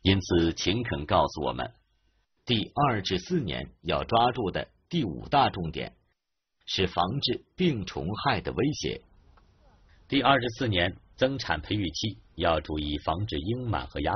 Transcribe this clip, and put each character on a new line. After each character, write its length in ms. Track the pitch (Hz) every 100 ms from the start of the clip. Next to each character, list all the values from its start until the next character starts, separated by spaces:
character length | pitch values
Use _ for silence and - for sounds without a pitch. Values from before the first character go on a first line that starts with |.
因 180 | 92 98
此， 320 | 95 90 82
勤 280 | 80 - 104
恳 200 | 117 73
告 220 | 73 95 71
诉 140 | -
我 100 | 69
们， 220 | 62 62 - _ _ _ _ _ _ -
第 260 | 117 95
二 280 | - 143 110
至 160 | 92 92
四 220 | - 180
年 340 | 110 64 69 -
要 220 | 80 76
抓 280 | 69 117 120
住 180 | 127 101
的 180 | - - _ _
第 140 | 170
五 260 | 117 67 -
大 220 | 139 120
重 220 | 95 82
点 240 | 67 57 - _ _ _ _ _ _
是 220 | - - 92
防 180 | - 90 131
治 240 | 131 117 - -
病 280 | 180 127
虫 220 | 95 - 73
害 260 | 104 143 110
的 120 | -
威 200 | 65 135
胁。 300 | 147 - - - - _ - _ _ _ _ _ - _
第 160 | 139
二 180 | 123 135
至 80 | 120
四 180 | 113 131
年 280 | 95 87 85 _ -
增 240 | 131 139
产 200 | - 78
培 140 | -
育 160 | 104 92
期 300 | 76 110 - - -
要 240 | 85 80
注 180 | 73 78
意 200 | 73 73
防 280 | - 82 107
治 100 | 76
鹰 320 | 78 120 123
螨 180 | 82 64
和 100 | 73
蚜 140 | 73